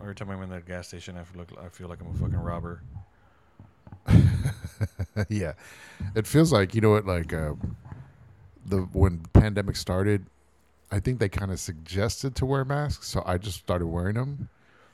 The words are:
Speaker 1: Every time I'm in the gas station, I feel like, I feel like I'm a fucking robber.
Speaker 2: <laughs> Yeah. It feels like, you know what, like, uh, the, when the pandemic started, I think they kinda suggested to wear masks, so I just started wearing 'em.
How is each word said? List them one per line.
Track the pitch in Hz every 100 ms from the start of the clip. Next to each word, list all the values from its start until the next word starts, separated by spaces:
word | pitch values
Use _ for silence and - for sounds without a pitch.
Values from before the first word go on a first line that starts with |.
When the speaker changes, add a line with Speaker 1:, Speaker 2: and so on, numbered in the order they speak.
Speaker 1:
Every | 101 98
time | 98
I'm | 95
in | 92
the | 90
gas | 85 90 87
station, | 87 98 90
I |
feel | 85 90
like, | 85 - 87
I |
feel | - 87
like | 85
I'm | 90
a | -
fucking | - 87
robber. | 85 85 85 85 - - - _ _ _ _ - - _ - - -
Speaker 2:
<laughs> | - - - - - - - 104 - 95 107 101
Yeah. | 107 82 - - - - - 95
It | 110 104
feels | 147 160
like, | 113 95 110
you |
know | 107
what, | 107 95
like, | 87 78
uh, | 82 76 76 - - - - - - - - - - -
the, | 98 92
when | 95 92 85
the | - -
pandemic | 107 101 98 -
started, | - 92 101 101 90 _ _ _ _ _ -
I | 101
think | 127 123
they | 101
kinda | - 98 90
suggested | - 78 80 95 110 - 139 -
to | 131
wear | 139
masks, | 135 143 147 - -
so | 95 85
I | 90
just | 104 90
started | - 90 82
wearing | 85 90 110
'em. | 131 143 - _ _ _ _